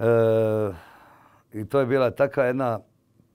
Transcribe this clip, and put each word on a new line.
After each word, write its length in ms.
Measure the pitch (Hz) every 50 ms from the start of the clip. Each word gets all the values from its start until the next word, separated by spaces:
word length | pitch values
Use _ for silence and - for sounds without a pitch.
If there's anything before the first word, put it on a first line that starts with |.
E, 40 | 113 117 117 113 113 113 110 113 110 110 110 107 107 101 92 85 - - - - - - - - _ _ _ _ _ _
i 120 | - 107 107
to 160 | - - 139
je 60 | 135
bila 240 | 117 135 135 127 117
taka 340 | - - 139 139 - 143 131
jedna 360 | 123 127 135 135 120 110 104 - _ _ _ _ _ _ _ _ _